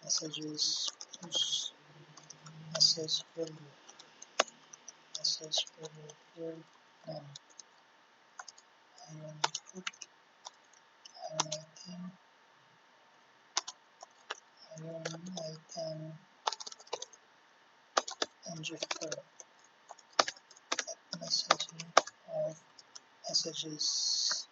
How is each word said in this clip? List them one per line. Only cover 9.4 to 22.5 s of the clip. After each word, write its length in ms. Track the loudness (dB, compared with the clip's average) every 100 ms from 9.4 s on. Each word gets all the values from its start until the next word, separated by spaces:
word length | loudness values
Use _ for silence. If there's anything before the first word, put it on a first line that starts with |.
| 2 2 -10
put, 120 | -8 -8 -8 -18 -18 -20 -18 -18 -18 -20 -20 -20 -20 -20 -10 -8
ion 160 | -2 -2 -2
item, 520 | -10 -16 -12 -10 -10 -12 -20 -20 -20 -20 -20 -20 -20 -20 -20 -20 -20 -20 -4 -4 -4 -12 -20 -20 -20 -20 -10 -10 -10 -20 -16 -10
ion 280 | -8 -6 -6 -8 -8 -6 -6
item, 640 | -8 -10 -6 -4 -4 -8 -10 -16 -2 -2 -2 -10 -12 -10 -8 -10 -16 -20 -20 -20 -20 -20 -20 2 2 2 -4 -4 -4 -10 -6
injector, 560 | -4 -4 -4 -4 -4 -6 -10 -18 -20 -20 -20 -20 -20 -20 -18 2 4 4 -16 -20 -6 -2 -2 -4 -10 -8
messaging 640 | -2 -2 4 4 4 -6 8 8 8 -12 -4 0
of 220 | 0